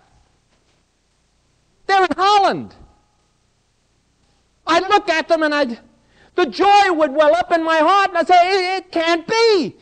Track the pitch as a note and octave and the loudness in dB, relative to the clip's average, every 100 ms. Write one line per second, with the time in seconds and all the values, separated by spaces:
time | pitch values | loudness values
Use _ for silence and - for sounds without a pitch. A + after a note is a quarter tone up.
0 | _ _ _ _ _ _ _ _ _ _ | _ _ _ _ _ _ _ _ _ _
1 | _ _ _ _ _ _ _ _ - G4 | _ _ _ _ _ _ _ _ -2 0
2 | F#4 D#4 F#4+ G#4 F#4 F3 G#2 - - _ | 0 0 0 2 2 -2 -8 -18 -20 _
3 | _ _ _ _ _ _ _ _ _ _ | _ _ _ _ _ _ _ _ _ _
4 | _ _ _ _ _ _ - E4+ F#4+ G#4 | _ _ _ _ _ _ -2 -2 0 0
5 | F#4+ D#4+ D#4 E4 D4+ D4 C4 A3+ - _ | 0 -4 -2 -2 0 -2 -4 -8 -18 _
6 | _ _ _ - D#4+ - G4 G4+ G4 D#4+ | _ _ _ -4 -4 0 2 4 2 0
7 | D4+ C#4 D4+ E4+ F4 E4+ D#4+ D#4+ D4+ G4 | -2 0 2 0 0 -2 0 0 2 2
8 | F#4+ E4+ E4 F4+ F4+ G4 F4+ F#4+ F#4 E4+ | 0 -2 2 2 2 0 -2 -6 -6 -6
9 | E4 E4+ E4 A4+ A4+ G4+ G#3 - | -2 -4 -2 0 2 0 -2 -10